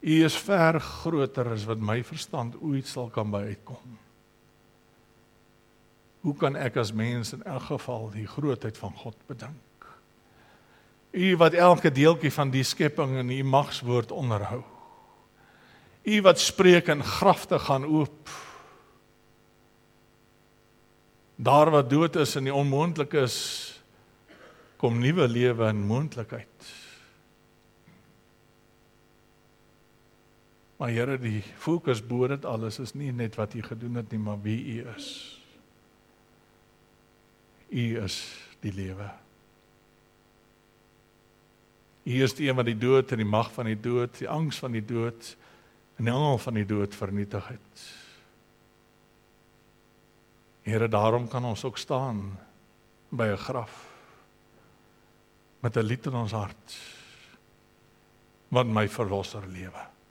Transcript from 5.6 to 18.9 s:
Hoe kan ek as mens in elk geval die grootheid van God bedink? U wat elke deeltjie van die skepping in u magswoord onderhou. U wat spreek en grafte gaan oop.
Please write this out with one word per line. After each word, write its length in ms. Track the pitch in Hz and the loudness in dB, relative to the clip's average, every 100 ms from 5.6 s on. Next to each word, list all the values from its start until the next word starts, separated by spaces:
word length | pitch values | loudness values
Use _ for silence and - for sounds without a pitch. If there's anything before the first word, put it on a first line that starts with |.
| _ _ _ _ _ _ | _ _ _ _ _ _
Hoe 160 | 170 143 | -6 0
kan 200 | 151 143 | -2 0
ek 200 | 135 131 | -4 -2
as 160 | 110 | -4
mens 400 | 110 113 120 107 | -2 -2 -2 -6
in 100 | - | -10
elk 200 | - 131 | -10 -10
geval 480 | - 147 - 120 110 | -6 -8 -6 -8 -8
die 160 | 101 104 | -10 -10
grootheid 520 | - 147 123 110 107 | -4 -2 -2 -4 -8
van 160 | 101 80 | -12 -12
God 200 | - - _ | -16 -16 _
bedink? 600 | 117 113 147 _ _ - - _ _ _ _ _ - _ _ _ _ _ | -16 -16 -18 _ _ -20 -20 _ _ _ _ _ -20 _ _ _ _ _
U 260 | 185 185 180 | 0 2 6
wat 180 | 165 | 6
elke 360 | 170 180 175 165 | 8 8 8 6
deeltjie 420 | 135 147 165 147 | 6 6 6 2
van 180 | - 139 | 0 0
die 120 | 131 | 2
skepping 560 | 131 - 151 147 139 131 | 0 0 0 0 -2 -2
in 120 | 123 | -4
u 120 | 131 | -2
magswoord 680 | 135 135 143 - 120 123 113 | 2 2 2 -4 0 0 0
onderhou. 500 | - 131 107 104 123 - - - - - _ _ _ - - - - - _ - | -4 -2 -2 -4 -8 -10 -20 -20 -20 -20 _ _ _ -20 -20 -20 -20 -20 _ 0
U 120 | 214 | 6
wat 160 | 190 175 | 8 8
spreek 480 | - - 185 175 165 | 4 6 8 8 8
en 160 | 147 | 0
grafte 540 | 135 - 196 - - 160 | 0 2 4 4 2 -2
gaan 240 | - 139 | 2 0
oop. 460 | 143 156 143 - - - - - - - _ | 2 2 0 -4 -20 -18 -18 -20 -20 -20 _